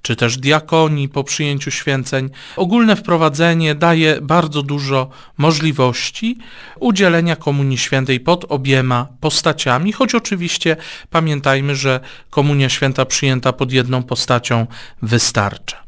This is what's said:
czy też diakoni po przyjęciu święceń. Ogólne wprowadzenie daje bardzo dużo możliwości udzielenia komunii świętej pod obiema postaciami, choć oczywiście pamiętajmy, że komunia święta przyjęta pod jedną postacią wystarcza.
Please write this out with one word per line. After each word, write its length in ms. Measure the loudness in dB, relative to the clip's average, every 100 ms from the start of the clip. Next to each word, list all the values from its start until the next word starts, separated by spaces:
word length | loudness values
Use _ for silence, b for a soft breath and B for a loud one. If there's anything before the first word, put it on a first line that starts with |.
czy 140 | -4
też 220 | -2 0 0
diakoni 720 | 2 0 2 2 2 0 -2
po 140 | -4
przyjęciu 480 | -4 -4 -2 -4 -6
święceń. 580 | -6 -2 -2 -2 -4 -4 -10 B
Ogólne 400 | -4 2 4 4
wprowadzenie 800 | 2 2 2 2 4 2 4 0
daje 460 | 2 2 4 4 2
bardzo 420 | 2 0 2 -2
dużo 460 | -4 -4 0 -2 -2 B B 0
możliwości 1000 | 2 2 0 2 0 0 -8 -4 -6 -6 B B B B
udzielenia 560 | 0 4 4 4 0
komunii 420 | -2 0 0 0 0
świętej 420 | 0 -2 0 0
pod 260 | 0 -2 -2
obiema 580 | -4 2 2 2 0 -2 -4
postaciami, 760 | -2 0 0 0 0 0 0
choć 220 | 0 0
oczywiście 600 | 0 -2 -6 -4 -2 -2 -2 B B B
pamiętajmy, 680 | -4 -2 0 0 0 0
że 240 | -2 0 -2 B B B
komunia 400 | 0 2 2 2
święta 360 | 0 -2 0
przyjęta 480 | -2 0 0 0 -2
pod 180 | -2 0
jedną 320 | 0 0 -2
postacią 640 | -2 -4 0 0 2 0 -2 B B B
wystarcza. 840 | 0 2 2 0 -2 -4 -14 -14